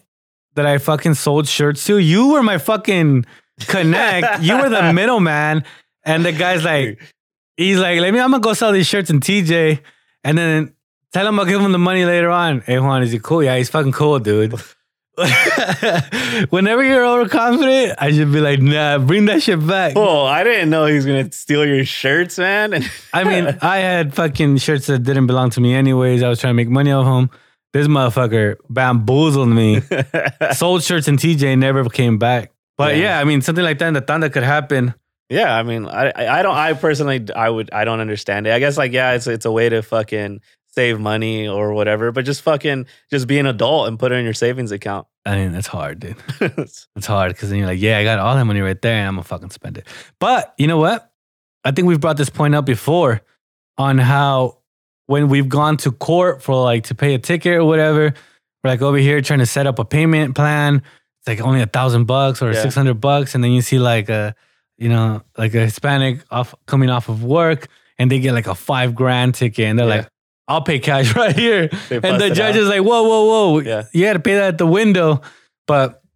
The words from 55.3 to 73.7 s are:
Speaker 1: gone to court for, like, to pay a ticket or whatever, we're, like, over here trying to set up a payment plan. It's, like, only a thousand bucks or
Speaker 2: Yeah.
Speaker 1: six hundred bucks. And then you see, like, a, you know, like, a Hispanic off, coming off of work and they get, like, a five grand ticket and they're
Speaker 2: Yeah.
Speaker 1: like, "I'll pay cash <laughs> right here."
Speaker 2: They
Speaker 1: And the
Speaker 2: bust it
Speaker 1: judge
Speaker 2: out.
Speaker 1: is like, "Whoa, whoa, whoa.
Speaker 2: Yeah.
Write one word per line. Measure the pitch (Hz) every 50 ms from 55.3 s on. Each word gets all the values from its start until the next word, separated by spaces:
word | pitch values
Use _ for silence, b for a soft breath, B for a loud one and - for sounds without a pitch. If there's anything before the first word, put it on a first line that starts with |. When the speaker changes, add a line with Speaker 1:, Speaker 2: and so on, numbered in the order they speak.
| 139 139 139 127
Speaker 1:
gone | 135 147 147 151 151
to | - - 139
court | 113 - - 156 170 180 180 180 - -
for, | - 143 131 127 127
like, | 123 120 113 -
to | - 110
pay | - 143 143 135
a | 120
ticket | - - 175 160 - 175 175
or | 170 165
whatever, | 156 160 156 156 156 151 151 151 151 139 b b b b b b _ _ _ -
we're, | 131
like, | 127 117
over | 139 143 143
here | 139 135 143 147 147
trying | 127 - 151 135
to | 120
set | - - 143 139
up | 139 120 -
a | 110
payment | - 147 156 160 165 160 156 151 131 135
plan. | 143 147 147 151 147 147 147 143 139 b b b b b b b _
It's, | -
like, | 127 110 107
only | 113 131 131 127
a | 113
thousand | 104 - 127 131 127 120 117 117
bucks | 110 131 135 135 135 127 -
or | 131 113 107
Speaker 2:
Yeah. | 110
Speaker 1:
six | 107 131 -
hundred | 139 135 131 113 107
bucks. | 139 139 143 143 135 - -
And | 127 120
then | 123
you | 123 123
see, | 117 - 139 127
like, | 123 120 117 110 101 117
a, | 110 107 104 107 107 _ _ _ _ _ _ _ _
you | - 117 117
know, | 117 113 113 110 110 107 _ _ _
like, | 113 113 107 113
a | 113
Hispanic | 113 110 - - - 143 139 135 135 131 120 143 - _
off, | 120 123 123 - - _ _
coming | - 147 135 131 127
off | 123 120 - -
of | 110 110 120
work | 123 147 170 165 160 156 139 - b b b b b b
and | - 127 127
they | 135 131
get, | 127 131 120
like, | 120 107
a | 95 90
five | - - - 139 127 127 123 117
grand | 117 131 127 123 123 123 127 120
ticket | - 123 117 - 120 110
and | 107 110 120
they're | 120
Speaker 2:
Yeah. | 113 107
Speaker 1:
like, | 104 - - _ _ _ _ _ _ _ -
"I'll | 147 160
pay | 143 175 151 131
cash | - 151 139 135 131 113 110
<laughs> | 240
right | 226 196 143
here." | 190 233 233 214 185 165 151 175 202 -
Speaker 2:
They | - 127
Speaker 1:
And | 117 -
the | 190
Speaker 2:
bust | 190 185 202
it | 190 160
Speaker 1:
judge | 185 214 214 208
Speaker 2:
out. | 220
Speaker 1:
is | 208
like, | 202 202 190
"Whoa, | 190 226 240 233 220
whoa, | 226 220 220 214
whoa. | 220 226 220 202 175 151 151
Speaker 2:
Yeah. | 139 113